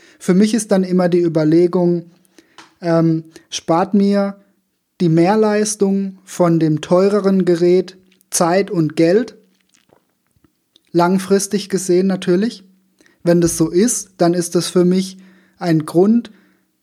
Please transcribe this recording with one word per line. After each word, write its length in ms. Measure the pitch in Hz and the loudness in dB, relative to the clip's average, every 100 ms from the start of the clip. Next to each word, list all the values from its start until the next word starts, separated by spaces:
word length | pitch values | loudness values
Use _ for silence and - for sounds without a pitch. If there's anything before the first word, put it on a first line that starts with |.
| _ _ | _ _
Für 160 | - | 0
mich 220 | 180 214 233 | 2 2 0
ist 160 | - | -2
dann 120 | 196 | -2
immer 240 | 180 180 180 | 0 0 2
die 140 | 175 | 0
Überlegung, 880 | 175 156 156 165 175 180 175 175 165 _ _ _ _ - - _ | 0 0 2 2 2 2 0 -2 -6 _ _ _ _ -20 -20 _
ähm, 440 | 170 165 165 160 160 - _ | -2 0 2 0 -6 -18 _
spart 420 | - - 165 190 | -10 -4 -2 0
mir 440 | 208 202 202 196 196 _ _ _ _ _ - | 0 2 0 -2 -6 _ _ _ _ _ -4
die 80 | 175 | 0
Mehrleistung 1080 | 160 170 220 214 208 208 - 196 196 196 190 - | 2 2 2 0 0 -2 -2 -2 -2 -4 -10 -14
von 340 | - 175 165 | -2 0 2
dem 220 | 160 151 | 0 -2
teureren 640 | - 180 196 208 196 190 175 | 0 0 2 0 0 0 0
Gerät 500 | 170 175 180 185 - _ _ _ | 0 2 0 -2 -10 _ _ _
Zeit 400 | - 170 185 196 | -4 0 0 -2
und 240 | 196 156 156 | -2 -2 0
Geld, 420 | 165 196 247 - _ _ _ _ _ _ _ _ _ _ _ _ _ _ _ | 2 2 -2 -10 _ _ _ _ _ _ _ _ _ _ _ _ _ _ _
langfristig 760 | 170 175 190 190 196 196 208 - | 0 0 0 0 -2 -2 -6 -4
gesehen 380 | 190 185 180 190 | -6 -2 0 0
natürlich. 560 | 185 185 180 220 - - _ _ _ _ _ | -2 -2 -2 -2 -6 -18 _ _ _ _ _
Wenn 160 | 170 170 | 0 2
das 160 | 170 - | 2 0
so 140 | 160 | -2
ist, 440 | 175 233 - - - | 0 0 -2 -10 -2
dann 160 | 170 | 0
ist 220 | 175 170 175 | 0 -2 -4
das 120 | 165 | -2
für 160 | 185 | 0
mich 360 | 180 185 185 - - _ _ _ | 2 0 -4 -10 -20 _ _ _
ein 260 | 180 160 151 | -2 -2 0
Grund, 460 | 165 196 233 - - _ _ _ _ | 0 2 2 -2 -12 _ _ _ _